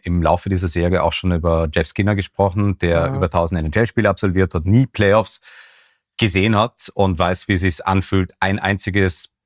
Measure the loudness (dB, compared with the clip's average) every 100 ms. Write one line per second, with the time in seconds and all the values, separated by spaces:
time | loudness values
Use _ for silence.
0 | -4 0 2 0 0 -2 -2 0 0 0
1 | 0 -2 -2 0 0 0 0 -2 -2 -2
2 | 0 0 -2 -2 -2 0 -2 0 0 0
3 | 0 -2 -2 0 -2 -2 -2 0 0 0
4 | 0 0 0 0 0 0 2 2 2 2
5 | 2 4 2 -6 -16 -20 -20 _ _ _
6 | _ -2 0 2 2 2 0 -4 -8 0
7 | 0 2 0 -2 -2 0 0 -2 0 0
8 | 0 0 -2 -4 -4 -2 -2 -2 -2 0
9 | 0 -2 -8 _